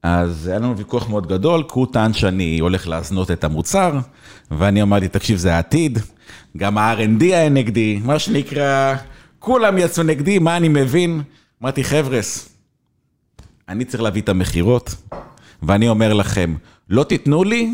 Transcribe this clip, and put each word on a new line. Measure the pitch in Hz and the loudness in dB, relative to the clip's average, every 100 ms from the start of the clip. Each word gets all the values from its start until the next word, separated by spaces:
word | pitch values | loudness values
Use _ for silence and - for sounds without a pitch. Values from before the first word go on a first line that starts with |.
אז | 85 87 87 82 85 | 0 0 0 -4 -6
היה | 95 | -4
לנו | 123 107 | -2 -4
ויכוח | 104 123 110 | -6 -6 -4
מאוד | 104 85 | -6 -2
גדול, | 95 131 170 | -2 0 0
כי | 147 | -2
הוא | 123 127 | -2 0
טען | 120 110 | 2 0
שאני | 107 101 92 87 80 | 2 0 0 -2 0
הולך | 85 92 85 | 0 -2 -4
להזנות | 82 - 95 92 | -8 -4 -4 -2
את | 85 | -2
המוצר, | 78 76 - 196 180 143 127 _ - - _ | -2 -4 -2 0 0 0 -6 _ -20 -20 _
ואני | 78 98 101 | -2 2 2
אמרתי, | 104 101 92 | 4 2 0
"תקשיב, | 101 - 101 | -4 -2 0
זה | 90 | 2
העתיד." | 82 85 156 160 113 - _ - - _ - | 0 0 0 0 -2 -6 _ -20 -20 _ -6
גם | 98 104 | -2 0
ה-R | 107 113 | 0 2
and | 110 110 | 2 4
D | |
היה | 175 180 156 | 4 4 4
נגדי, | 139 117 107 107 104 | 2 2 0 0 -2
מה | 117 151 | -2 -2
שנקרא, | 170 147 139 143 143 139 135 135 - - - _ | 0 -2 -2 -2 0 0 0 -2 -8 -20 -20 _
כולם | - 254 220 190 | 0 2 2 2
יצאו | 175 - | 0 0
נגדי, | 160 151 147 202 | 0 0 2 2
מה | 160 170 | 2 2
אני | 165 | 2
מבין? | 147 131 147 175 165 143 _ _ _ | 4 2 2 0 -4 -8 _ _ _
אמרתי, | 127 135 | -6 -4
"חבר'ס, | 123 147 135 127 101 - - _ _ _ _ _ _ _ _ - - _ - | -2 0 0 -2 -4 -8 -14 _ _ _ _ _ _ _ _ -20 -20 _ -10
אני | 98 | -8
צריך | 123 117 | -6 -2
להביא | 113 101 | -2 -2
את | 104 | 0
המכירות, | 92 - 85 92 123 - - - - - - - - | 0 0 0 2 2 -2 -16 -14 -18 -18 -20 -20 -8
ואני | 76 101 117 | 0 2 4
אומר | 110 110 | 4 2
לכם, | 107 98 - 85 78 - _ _ | 2 0 0 -2 -4 -10 _ _
לא | 101 | 0
תיתנו | 156 156 147 151 | 2 0 0 2
לי | 190 233 226 | 2 0 -2